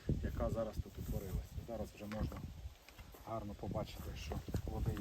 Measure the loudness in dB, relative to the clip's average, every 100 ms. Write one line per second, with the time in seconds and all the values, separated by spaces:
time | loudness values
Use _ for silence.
0 | 4 4 4 4 4 4 2 0 -2 -4
1 | 0 0 2 0 0 -6 -4 -2 -2 -4
2 | -4 0 0 0 -6 -6 -10 -10 -16 -14
3 | -14 -12 -4 -2 -2 -2 -2 0 -2 -4
4 | -6 -4 -2 -2 0 0 2 2 2 2